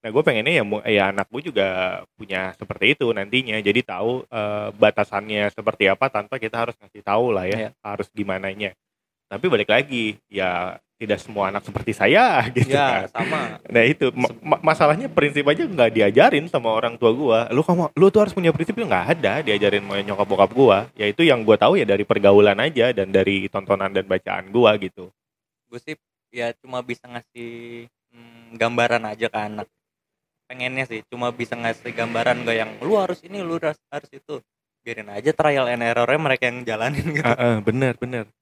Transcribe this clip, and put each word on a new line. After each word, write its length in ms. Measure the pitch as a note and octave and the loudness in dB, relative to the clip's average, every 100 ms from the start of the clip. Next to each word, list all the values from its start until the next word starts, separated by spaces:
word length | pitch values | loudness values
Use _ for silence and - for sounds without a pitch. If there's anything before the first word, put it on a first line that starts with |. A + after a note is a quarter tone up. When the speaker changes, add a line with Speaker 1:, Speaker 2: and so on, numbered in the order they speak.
| A2+ | -2
Speaker 1:
Nah 40 | |
gue 80 | A2+ | 0
pengennya 320 | D#3 A#2 A#2+ | 2 0 0
ya 80 | E3 | 0
mu-, 240 | G#2 G#2+ A#2 | 0 -4 0
ya 180 | G#2 G2 | 2 2
anak 160 | G2 F#2+ | 0 -6
gue 160 | B2 E3 | -8 -6
juga 180 | A2 G2 F#2 F#2 F#2 F#2 | -2 -2 0 -4 -6 -12
punya 400 | _ G#2+ F#2+ F#2+ | _ -10 -8 -8
seperti 320 | F2+ G2+ - G#2+ | -10 -14 -2 0
itu 160 | D3 B2 | 0 -2
nantinya, 480 | A2 G2+ B2+ B2+ A2 | -2 -2 -4 -4 -4
jadi 240 | G#2 A2 | 0 0
tahu, 480 | A#2+ F#2 A2 B2+ - | -2 -4 -4 -4 -8
eh, 380 | A#2 G#2 G#2 G#2 | -6 -6 -6 -8
batasannya 800 | G2+ G#2 G#2+ G#2 G2+ G#2+ G#2+ G#2 | 2 2 4 -2 -4 -4 -2 -2
seperti 400 | - G2+ - G2 | -2 -6 0 2
apa 240 | G2+ C3+ | 2 -2
tanpa 240 | G#2+ G2+ C3+ | -4 -8 -10
kita 320 | A2 A#2 A#2 | -8 -6 -6
harus 80 | - | -8
ngasih 240 | G2+ G#2 | -20 -14
tahu 320 | G2+ G#2 B2 | -2 0 0
lah 160 | G2+ F#2 | -2 -2
ya, 80 | G#2+ | -4
Speaker 2:
Iya. 120 | G#2+ _ | -6 _
Speaker 1:
harus 320 | G#2+ G2+ G2+ | -14 -10 -10
gimananya. 640 | - G2 F#2+ G2 G2 G2+ _ _ _ _ _ _ | -8 -8 -6 -8 -8 -10 _ _ _ _ _ _
Tapi 240 | G2+ F3+ | -6 0
balik 240 | B2 G#2 | 0 2
lagi, 480 | A2 C#3+ B2+ A2 G#2 _ | 2 2 -4 -4 -6 _
ya 480 | G2+ F#2 F2 F2+ E2+ _ | -4 -2 -2 -6 -10 _
tidak 260 | _ A2 G2+ | _ -4 -4
semua 320 | - G#2 F#2+ | -4 -2 -2
anak 160 | G2+ - | -2 -6
seperti 240 | G2 - | -8 -6
saya 480 | G#2+ G2+ F3 B3 D#3 | 0 4 6 4 2
<laughs> 160 | G#2+ - | 0 0
gitu 140 | B2 | 2
Speaker 2:
Iya, 400 | C#3 C#3 A#2 F#2+ | 2 2 0 -4
Speaker 1:
kan. 20 | |
Speaker 2:
sama. 480 | A2+ - D#3 B2 - | -6 -4 -4 -6 -10
Speaker 1:
Nah 240 | - A#2 | 0 4
itu, 240 | A#2 D3+ C3 | 4 4 0
ma-, 160 | B2 B2 | 0 -2
Speaker 2:
Sem- 100 | A2+ | -4
Speaker 1:
ma-, 220 | - C#3+ | -4 0
masalahnya 460 | D#3 D#3 D3+ D#3 C4 | 2 4 4 2 0
prinsip 320 | - C#3+ C#3+ | 0 0 0
aja 240 | C#3+ D#3 E4 | 0 0 -2
nggak 240 | D#3 A#2 | 2 2
diajarin 560 | A2 G#2 A2+ G#3+ D3 E3 | 4 4 6 6 4 -2
sama 220 | D3 A#2 | -2 0
orang 240 | A2 A#2 A#2 | 0 -2 2
tua 160 | A#2 | 2
gua. 380 | A#2+ C#3+ A2+ A#2 | 2 2 2 2
Lu 80 | B2 | 0
kamu, 320 | D#3+ F3 D#3+ | 2 0 0
lu 160 | - F#3+ | 4 4
tuh 160 | G#3+ | 4
harus 80 | G#3 | 0
punya 240 | G3 E3+ D3+ | 2 0 0
prinsip, 160 | E3 | -4
itu 160 | A3 G#3 | -6 -2
nggak 320 | F#2+ F2 E3+ | -2 0 0
ada 220 | G#2+ A#2+ | 0 -2
diajarin 400 | D3+ G#2 G2+ G2+ | 0 2 2 0
sama 160 | G2+ G2 | -2 -6
nyokap 280 | G2+ G2+ G2+ | -4 -2 -2
bokap 220 | F#2+ G2 | 4 2
gua. 240 | B2+ C3 G2 A#2 - | 6 6 6 2 -4
Ya 140 | G#2 | -4
itu 160 | G2+ E3 | 2 2
yang 160 | B2 | 4
gua 160 | A2 G#2 | 4 6
tahu 160 | G#2+ F#3+ | 6 4
ya 80 | |
dari 240 | A2+ G2 G#2 | 2 0 0
pergaulan 480 | G#2+ G2+ G2+ G#2 G2+ | 4 6 8 6 4
aja 380 | C#3 C3+ A#2+ | 0 2 0
dan 160 | A2+ F#2+ | 0 0
dari 400 | G2 F#2+ G2 G2 | 2 2 0 -2
tontonan 400 | G2 F#2+ G2 G2 | -6 -2 -2 0
dan 140 | G2 F#2+ | -4 -2
bacaan 400 | F#2+ - F#2+ F#2+ | -4 -4 -8 -2
gua 320 | A2 A#2 G#2+ | 4 4 4
gitu. 320 | F#2+ - F#2 _ _ _ _ _ _ | -4 -12 -20 _ _ _ _ _ _
Speaker 2:
Gua 140 | A#2 | -18
sih 160 | - D#3 _ _ _ | -14 -18 _ _ _
ya 240 | B2 A#2 A#2 | -8 -8 -8
cuma 240 | C3 B2+ | -10 -10
bisa 240 | B2 A#2+ | -8 -12
ngasih, 840 | B2 A#2+ _ A#2+ A#2 A#2 A#2 A#2+ A#2 _ _ | -12 -16 _ -16 -16 -14 -16 -18 -18 _ _
mm, 480 | A#2+ A#2 A#2 A#2 A2+ | _ -20 -20 -20 -4
gambaran 480 | A#2 A#2+ A#2 A#2 | -2 0 0 0
aja 240 | A2+ G#2+ A2+ | -2 -6 -6
ke 120 | A2 | -4
anak. 260 | G#2 G#2+ G#2 _ _ _ _ _ _ _ _ | -8 -10 -14 _ _ _ _ _ _ _ _
Pengennya 400 | B2+ B2+ C3 C3 | -10 -8 -6 -8
sih 140 | A2+ - | -10 -12
cuma 260 | B2 B2 A#2+ | -6 -6 -6
bisa 220 | A#2 A#2+ | -8 -6
ngasih 340 | A#2 A2+ B2 | -6 -6 -10
gambaran, 560 | A#2 A#2 A#2 A#2 A#2+ A#2 | -6 -4 -2 0 0 -2
nggak 80 | A2+ | -2
yang, 160 | A2 A2 | -4 -8
"Lu 160 | C3+ G#3 | -2 0
harus 240 | F#3 F3+ E3+ | 0 -6 -10
ini, 180 | G3+ | -10
lu 160 | F3 E3 | -8 -4
harus, 220 | D#3+ D3+ _ | -6 -6 _
harus 180 | D3 - | -14 -14
itu." 320 | C3+ - C#3+ _ _ _ _ | -20 -14 -14 _ _ _ _
Biarin 300 | A#2 A2+ G#2 | -14 -12 -10
aja 240 | G2+ C3 | -4 -2
trial 340 | D#3 D3+ C#3 B2 | 0 0 0 -2
and 160 | A#2+ | -2
error-nya 380 | A#2 A#2 A#2+ D3 | -2 0 2 2
mereka 260 | D#3 C3 B2+ | 0 0 -2
yang 160 | B2 | -4
jalanin 400 | A#2+ A2 A#2+ C#3+ D#3+ | -6 -4 -4 -4 -4
gitu. 140 | D3 B2 | -2 0
Speaker 1:
Heeh, 300 | A#2+ A#2+ A2 | 0 0 0
bener, 380 | G2+ A#2 C3 A#2 | 0 0 -2 -4
bener. 280 | B2 B2 G#2+ _ | -8 -8 -12 _